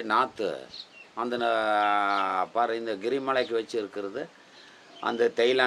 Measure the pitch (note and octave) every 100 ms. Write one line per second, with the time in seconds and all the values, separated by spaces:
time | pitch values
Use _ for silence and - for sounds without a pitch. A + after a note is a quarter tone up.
0 | A2 A2+ C3 - F#2+ C2+ B1 - - -
1 | - - A#2+ A#2+ A#2 A2+ G#2+ G#2 G#2 G#2
2 | G2+ G2+ F#2+ F#2 F2 A#2 A#2 A#2 A2+ G2
3 | A2+ C#3 C3+ C3 A2+ A2+ G#2 A#2 G2+ G#2
4 | G2 A#2 - - - - - - - -
5 | A2 A#2 A#2 A#2 A#2+ C3